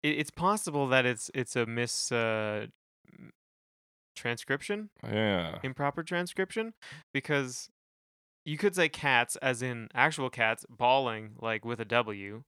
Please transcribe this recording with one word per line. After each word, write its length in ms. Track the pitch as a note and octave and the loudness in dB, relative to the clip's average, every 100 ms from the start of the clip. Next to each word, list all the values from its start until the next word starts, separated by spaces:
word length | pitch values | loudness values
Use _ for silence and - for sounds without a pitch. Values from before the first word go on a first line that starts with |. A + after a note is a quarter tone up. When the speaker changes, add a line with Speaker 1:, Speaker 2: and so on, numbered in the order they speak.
Speaker 1:
it's 260 | D3+ D3 D3+ | 0 0 -4
possible 560 | - F3 G#3 - D3 C#3 | 0 0 0 0 0 4
that 180 | C3 B2 | 4 4
it's, 240 | A2+ - | 0 -4
it's 220 | C3+ A#2+ B2+ | -4 -2 0
a 100 | A2+ | 0
mis-, 460 | A#2 A#2+ - - | 0 -2 -2 0
uh, 560 | A#2+ A2+ A2 G#2+ G#2+ A2+ _ _ _ _ - | 0 2 0 0 -4 -6 _ _ _ _ -20
m-, 120 | - _ _ _ _ _ _ _ _ - | -20 _ _ _ _ _ _ _ _ -8
transcription? 760 | A#2+ A#2 - C#3+ - G#3 G#3+ _ | -4 -4 -2 -4 -2 -6 -6 _
Speaker 2:
Yeah. 540 | A#2 G#2+ A2 F#2+ E2 - | -4 0 2 2 0 -4
Speaker 1:
Improper 400 | C3+ C3 C#3+ D3+ | -8 -2 -2 -2
transcription? 680 | D#3+ F3 F3 - F#3 A3 A3+ - - D3 _ | -4 -4 -2 -4 -2 -4 -6 -10 -18 -18 _
Because 560 | C#3 - C#3+ C3 B2 - _ _ _ _ _ _ _ - | -4 0 0 0 -8 -14 _ _ _ _ _ _ _ -8
you 120 | D3+ | 0
could 180 | G3+ F#3 | 0 4
say 140 | D#3+ | 2
cats 460 | - D3 B2 A#2+ - | 2 4 4 4 0
as 240 | C3 A#2+ | -2 0
in 280 | B2+ A#2+ A2 | -4 -6 -6
actual 360 | B2 C#3+ D3+ C3 | 2 4 4 -4
cats, 360 | - A2 A2+ - | 2 2 2 -6
bawling, 640 | A#2 A#2+ C3+ B2+ A2 G#2+ A2+ | 2 4 6 4 -4 -10 -6
like, 260 | A2+ A2 A2+ | -4 -2 -4
with 140 | A#2 | -6
a 60 | G#2+ | 2
W 580 | A#2 A2 G2+ G2 A2 | 2 2 -6 -8 -12